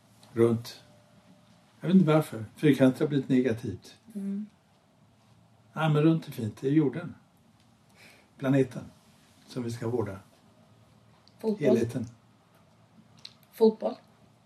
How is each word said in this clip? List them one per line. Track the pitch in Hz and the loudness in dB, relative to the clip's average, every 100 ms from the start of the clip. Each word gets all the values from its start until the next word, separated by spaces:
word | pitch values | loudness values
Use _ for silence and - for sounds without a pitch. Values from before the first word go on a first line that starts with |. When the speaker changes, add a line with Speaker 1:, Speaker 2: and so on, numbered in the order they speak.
| _ _ - | _ _ -8
Speaker 1:
Runt. | 113 117 117 120 - - _ _ _ _ _ _ _ _ _ | 0 2 2 -6 -18 -20 _ _ _ _ _ _ _ _ _
Jag | 156 | 2
vet | 185 | 4
inte | 156 | 6
varför. | 156 147 113 107 - | 4 0 -8 -14 0
Fyrkantigt | 151 131 131 127 | 2 4 4 2
har | 151 | -2
blivit | 143 127 | -2 0
negativt. | 127 127 113 120 - - - - 208 | 0 2 -2 -6 -12 -16 -20 -18 -12
Speaker 2:
Mm. | 196 202 208 _ _ _ _ _ _ _ _ _ _ _ _ | -8 -8 -10 _ _ _ _ _ _ _ _ _ _ _ _
Speaker 1:
Nej, | 151 156 | -4 0
men | 147 | 4
runt | 160 165 - | 4 2 -2
är | |
fint. | 131 107 - | -8 -8 -6
Det | 131 | 0
är | |
jorden. | 156 139 170 - - _ _ _ _ _ _ _ _ - _ _ - | 2 2 -2 -10 -16 _ _ _ _ _ _ _ _ -20 _ _ -6
Planeten | 131 135 131 - - - _ _ _ _ - | 0 2 0 -4 -18 -20 _ _ _ _ -14
som | 127 | -10
vi | 120 | -8
ska | 117 117 | -6 -4
vårda. | 120 101 95 - _ _ _ _ _ _ _ _ _ _ _ | -4 -4 -8 -18 _ _ _ _ _ _ _ _ _ _ _
Speaker 2:
Fotboll. | 220 202 139 | -6 -2 0
Speaker 1:
Helheten. | 117 117 - 110 - _ _ _ _ _ _ _ _ _ _ - _ _ | 0 0 -6 -10 -14 _ _ _ _ _ _ _ _ _ _ -20 _ _
Speaker 2:
Fotboll. | - 220 220 226 - _ _ _ _ | 0 2 2 -4 -8 _ _ _ _